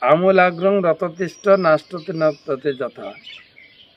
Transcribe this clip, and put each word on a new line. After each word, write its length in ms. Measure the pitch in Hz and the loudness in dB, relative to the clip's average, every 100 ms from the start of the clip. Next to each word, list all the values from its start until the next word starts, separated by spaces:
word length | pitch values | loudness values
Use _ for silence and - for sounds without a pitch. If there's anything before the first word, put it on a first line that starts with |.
আমূলাগ্রং 800 | 123 160 190 190 180 170 190 202 | 2 4 4 4 2 0 0 0
রততিষ্ঠ 640 | 175 156 175 170 180 - 202 | 0 -2 -4 -6 -10 -4 0
নাষ্টতে 640 | 190 170 151 - 180 170 | 2 2 0 -2 -14 -10
নর্ততে 600 | 160 156 143 - 131 147 | -2 -2 -2 -8 -6 -6
যথা, 400 | 131 123 - 101 104 - - - _ - _ _ | -6 -8 -12 -16 -18 -20 -20 -20 _ -20 _ _